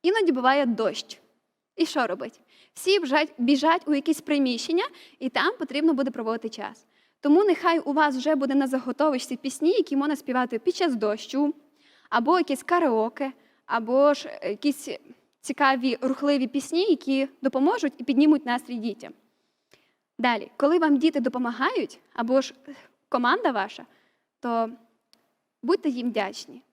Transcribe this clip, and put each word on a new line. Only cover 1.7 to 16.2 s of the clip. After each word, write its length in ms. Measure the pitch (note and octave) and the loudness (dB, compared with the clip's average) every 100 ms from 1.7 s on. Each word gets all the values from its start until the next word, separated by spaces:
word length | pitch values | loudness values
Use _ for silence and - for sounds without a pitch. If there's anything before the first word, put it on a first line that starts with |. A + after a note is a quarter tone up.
| - | -4
І 100 | E4 | -2
що 220 | - A#3+ | 0 -4
робить? 340 | F#3 C3+ _ _ _ _ | -4 -10 _ _ _ _
Всі 260 | - F4+ G4 | -6 0 2
бжать-, 340 | D4+ D4 D#4 - | 2 0 0 -2
біжать 440 | A#3+ C#4 D4+ F4 D#4+ | 2 2 4 0 0
у 80 | |
якісь 280 | C#4+ D4+ D4+ | -2 0 -2
приміщення, 640 | - D4 C4 A#3 - E4 B4 - - _ | 0 0 0 -2 -2 -2 -2 -10 -20 _
і 100 | C4 | -4
там 280 | - D#4+ B4+ | 0 -2 -2
потрібно 360 | D4 C#4 D#4+ | -6 0 0
буде 180 | C4+ C4 | 0 -2
проводити 380 | B3 A3 A3+ A3 | -4 -6 -6 -8
час. 360 | - - - _ _ _ _ | -12 -14 -14 _ _ _ _
Тому 240 | C#4+ D#4 | 4 4
нехай 360 | G#4 E4+ E4+ E4+ | 6 2 2 0
у 140 | - | 0
вас 220 | C#4+ D4 C4 | 2 2 0
вже 180 | C#4 D4+ | 0 0
буде 200 | C4+ C#4 | 2 2
на 120 | C4+ | 2
заготовочці 680 | C4 B3 B3 D4+ B3+ - B3 | -2 -6 0 0 0 -6 -8
пісні, 360 | C4+ - D#4+ | -8 -2 0
які 240 | A4+ - C#4 | 2 0 0
можна 200 | C#4+ D4 | 0 -2
співати 440 | - B3+ B3 A3+ | -2 -2 -2 -2
під 160 | F4+ - | -4 0
час 200 | E4+ A#3+ | -2 0
дощу, 580 | G#3 G#3+ - C4 D4 - _ _ _ _ _ | -2 -2 -4 -2 -2 -2 _ _ _ _ _
або 280 | A3+ A#3+ F4+ | 0 2 2
якесь 260 | D#4+ C4+ | 2 -4
караоке, 680 | - F4 D#4+ A3 A3 - C4+ - _ _ - | 0 2 2 2 -2 -4 -10 -10 _ _ -6
або 480 | A#3 A3 B3+ C#4+ | -4 0 4 4
ж, 160 | C#4+ - - | 2 -6 -10
е, 80 | - | -8
якісь 400 | G#3 D4 C4+ - - - - _ _ | -2 -2 -4 -10 -14 -16 -20 _ _
цікаві, 560 | - C4+ C4+ C4+ B3+ A#3 | -10 0 2 2 0 -2
рухливі 460 | B3+ C4 | -4 -2